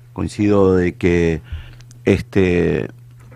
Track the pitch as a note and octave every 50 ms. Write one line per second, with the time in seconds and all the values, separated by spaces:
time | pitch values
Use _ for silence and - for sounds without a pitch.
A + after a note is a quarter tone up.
0 | - - - F#2+ F#2 E2 - - G#2 G#2 G#2 G2+ G2 F#2+ F#2 F#2 F2+ F2 - -
1 | - F2 F2 F2 E2+ E2+ E2 D2+ - - - - - - - - - - - -
2 | - - G2 - - - - G2+ F#2 F#2 F2+ F2 E2+ E2 D#2+ C2+ A1 - - -
3 | - - - - - - -